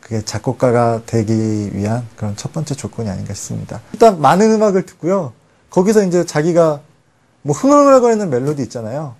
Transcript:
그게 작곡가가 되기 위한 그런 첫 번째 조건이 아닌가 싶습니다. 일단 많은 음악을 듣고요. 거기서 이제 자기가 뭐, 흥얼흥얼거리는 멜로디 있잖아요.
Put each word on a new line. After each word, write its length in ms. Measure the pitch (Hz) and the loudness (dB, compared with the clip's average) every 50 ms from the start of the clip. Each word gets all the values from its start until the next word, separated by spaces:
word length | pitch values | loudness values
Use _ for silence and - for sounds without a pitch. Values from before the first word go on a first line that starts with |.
그게 220 | - - 117 110 107 | -10 -6 -6 -6 -6
작곡가가 760 | - - 107 - - 123 - - 127 117 120 120 120 117 113 113 | -6 -10 -6 -4 -6 -2 0 2 2 2 2 2 2 0 -2 -6
되기 640 | - - 117 110 104 113 110 110 110 107 107 104 101 95 | -4 -2 -2 0 0 0 0 0 -2 -2 -4 -4 -6 -6
위한 320 | 98 101 104 113 120 120 110 - - | -4 -4 -4 -4 -4 -6 -10 -14 -10
그런 180 | - 104 101 | -8 -8 -8
첫 160 | - - - | -8 -10 -10
번째 240 | - 165 156 - 143 | -8 -8 -6 -6 -8
조건이 340 | - - 104 - - 117 107 | -8 -10 -12 -10 -8 -8 -6
아닌가 240 | 95 98 101 104 98 | -6 -8 -8 -10 -12
싶습니다. 480 | - - - 117 110 104 101 - 104 - - - | -12 -12 -10 -10 -10 -10 -10 -14 -16 -14 -16 -2
일단 260 | - 247 226 202 165 | 4 4 4 4 4
많은 320 | 147 135 156 180 214 220 | 2 4 4 4 4 2
음악을 340 | 220 214 214 214 190 190 175 | 2 2 2 2 2 0 -2
듣고요. 460 | - - _ - 160 190 202 170 123 - _ _ _ _ _ _ _ | -4 -12 _ -4 -2 -2 -2 -4 -6 -12 _ _ _ _ _ _ _
거기서 340 | - 175 185 196 220 220 202 | 0 0 2 4 4 2 2
이제 220 | 185 170 180 170 | 2 0 0 0
자기가 560 | 170 - 151 151 170 170 170 170 160 151 139 - _ _ _ _ _ _ _ _ _ _ _ | 0 -2 -2 0 2 2 4 4 2 2 -2 -8 _ _ _ _ _ _ _ _ _ _ _
뭐, 140 | _ 139 147 | _ -4 -4
흥얼흥얼거리는 760 | - - 269 294 294 285 277 269 262 240 240 226 214 208 180 | 0 2 4 4 6 6 6 6 6 6 4 0 0 -2 -2
멜로디 340 | 131 120 127 143 151 143 131 | -2 -2 -2 -2 -4 -4 -6
있잖아요. 520 | - - 123 113 107 120 143 160 143 113 _ | -6 -6 -10 -10 -8 -8 -8 -10 -10 -14 _